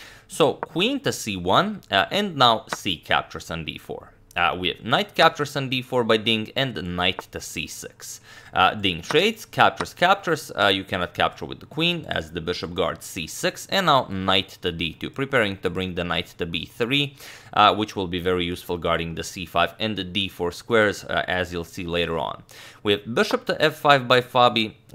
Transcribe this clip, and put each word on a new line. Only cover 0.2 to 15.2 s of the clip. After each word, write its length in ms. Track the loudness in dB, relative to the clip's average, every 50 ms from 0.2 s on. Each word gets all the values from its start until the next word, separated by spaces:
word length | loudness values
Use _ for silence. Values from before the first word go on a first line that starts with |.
| -20 -6
So 260 | 0 2 4 4 2
queen 460 | 0 -6 -6 -2 0 0 0 0 -2
to 120 | -2 -4
C 240 | -4 -4 -4 -6 -6
one, 460 | -2 0 2 4 4 4 2 -2 -8 -4 2
uh, 160 | 2 2 4 4
and 260 | 2 0 0 0 2 4
now 280 | 6 6 6 4 0 -4 -8
C 220 | -6 -4 -4 -4
captures 540 | -4 -2 0 0 0 0 -2 -6 -12 -10 -8
on 160 | -8 -8 -6
D 140 | -8 -10 -10
four. 340 | -10 -12 -12 -12 -14 -16 -20 _ _ -10 -2
Uh, 220 | 0 0 0 0 0
we 120 | -2 -2
have 100 | -4 -4 -4
knight 280 | -2 -2 -2 -2 -2 2
captures 440 | 4 4 4 4 0 -4 -6 -4 -6
on 100 | -4 -4
D 140 | -4 -4
four 240 | -4 -2 0 0 2
by 100 | 4 4
Ding 340 | 2 4 2 0 0 0 -4 -4
and 260 | -2 -2 -2 -4 -6 -6 -4 -2
knight 320 | 0 0 0 0 -2 -6 -12 -12
to 80 | -12
C 260 | -12 -10 -8 -8 -8 -10
six. 540 | -10 -12 -14 -14 -16 -16 -16 -16 -16 -16 -18 -20 -20 -20 -16 -4 2
Uh, 200 | 4 4 4 4
Ding 280 | 2 0 -2 -2 -2
trades, 420 | -2 0 2 2 2 2 0 -2 -8
captures, 500 | -4 2 4 4 4 4 2 -4 -8 -2
captures. 600 | 2 4 4 4 2 0 -2 -2 -2 -4 -4 -2 2
Uh, 100 | 2 4
you 180 | 2 2 0
cannot 280 | -4 -4 -4 -4 -2 0
capture 320 | 0 0 0 0 -4 -10
with 140 | -10 -12 -12
the 60 | -14
queen 400 | -12 -6 -2 -2 -2 -2 -4 -4 -6
as 240 | -4 -4 -4 -6
the 80 | -6 -6
bishop 340 | -4 -4 -4 -4 -6 -6 -2
guards 320 | -2 -2 -2 -2 -6 -10
C 220 | -12 -10 -10 -10 -10
six, 400 | -8 -4 -4 -4 -4 -6 -6 -4
and 200 | -2 0 2 4
now 200 | 4 4 2 0
knight 480 | -4 -4 0 2 2 2 2 -2 -6 -8
to 100 | -6 -4
D 220 | -4 -2 -4 -4 -6
two, 160 | -6 -10 -8
preparing 480 | -6 -6